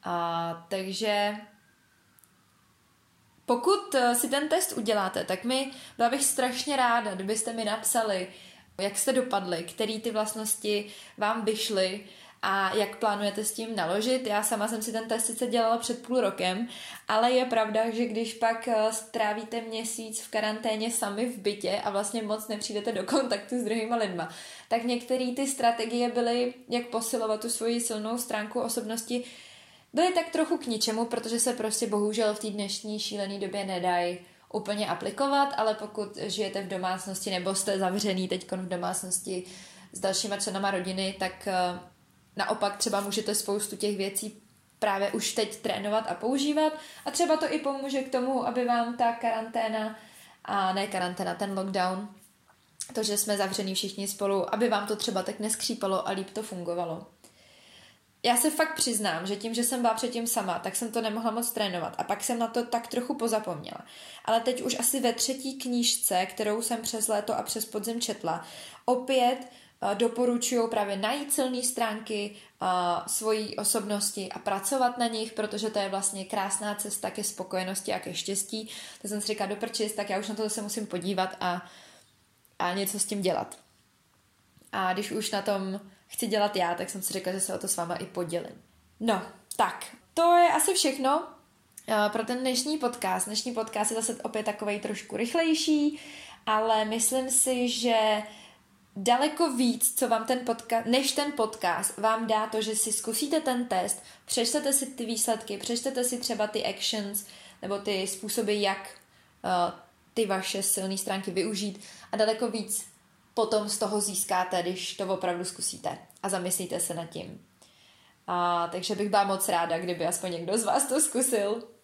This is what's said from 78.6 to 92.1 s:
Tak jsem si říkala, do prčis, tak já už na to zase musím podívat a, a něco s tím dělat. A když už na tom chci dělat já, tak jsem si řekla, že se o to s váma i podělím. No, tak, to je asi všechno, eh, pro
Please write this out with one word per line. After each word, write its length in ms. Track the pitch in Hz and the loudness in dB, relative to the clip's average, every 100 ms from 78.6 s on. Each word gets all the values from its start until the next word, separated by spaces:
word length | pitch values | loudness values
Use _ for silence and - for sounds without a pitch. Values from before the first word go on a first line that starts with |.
| 220 - - - | -8 -12 -14 -12
Tak 80 | 208 | -6
jsem 120 | 208 | -4
si 60 | 202 | -2
říkala, 220 | 214 196 | -2 -2
do 60 | 202 | -2
prčis, 380 | 220 - 214 | -4 -2 -2
tak 160 | 214 202 | -2 -2
já 100 | 196 | -2
už 80 | 202 | -2
na 80 | 214 | -2
to 80 | |
zase 180 | 214 214 | -2 -2
musím 240 | 202 226 214 | -4 -6 -4
podívat 520 | 180 175 190 185 - | -4 -2 0 0 0
a, 260 | 180 180 - - - - - _ _ _ _ _ | -2 -2 -6 -20 -20 -20 -20 _ _ _ _ _
a 140 | 175 | 0
něco 260 | 185 196 202 | 0 -2 -2
s 60 | - | -2
tím 160 | 208 | 0
dělat. 360 | 185 170 - - _ _ _ _ _ _ _ _ _ _ - | 2 2 -2 -10 _ _ _ _ _ _ _ _ _ _ -8
A 220 | 208 185 | 0 2
když 180 | 185 208 | 2 0
už 200 | 220 214 | -2 0
na 100 | 202 | 0
tom 380 | 196 202 190 190 - - _ | 2 0 0 -6 -10 -20 _
chci 160 | - 226 | -4 0
dělat 280 | 208 208 202 | 4 4 4
já, 180 | 170 175 | 0 0
tak 140 | 185 | -4
jsem 120 | 196 | -4
si 120 | 185 | -4
řekla, 200 | 196 185 | -2 -2
že 60 | 190 | -2
se 160 | 185 185 | -2 -2
o 20 | |
to 100 | 196 | -2
s 100 | - | -2
váma 180 | 170 180 | -2 -4
i 100 | - | -4
podělím. 560 | - 175 170 - - _ _ _ _ | -6 -2 -4 -6 -14 _ _ _ _
No, 220 | 226 196 - - - - | 0 0 -2 -14 -16 0
tak, 300 | 196 - - - _ | 0 0 -12 -16 _
to 220 | - 339 349 | 4 8 10
je 140 | 349 | 10
asi 240 | 311 311 | 6 4
všechno, 500 | 370 302 277 262 294 349 - _ _ _ - - | 4 2 4 4 4 0 -14 _ _ _ -18 0
eh, 220 | 220 | 2
pro 160 | 208 | 4